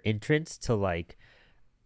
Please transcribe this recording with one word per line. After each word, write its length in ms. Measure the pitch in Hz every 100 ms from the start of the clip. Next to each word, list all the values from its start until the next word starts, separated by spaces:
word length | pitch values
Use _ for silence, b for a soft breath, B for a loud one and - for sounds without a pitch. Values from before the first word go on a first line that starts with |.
entrance 540 | 104 104 - 151 165 -
to, 160 | -
like, 420 | 107 95 85 - - - - - - - _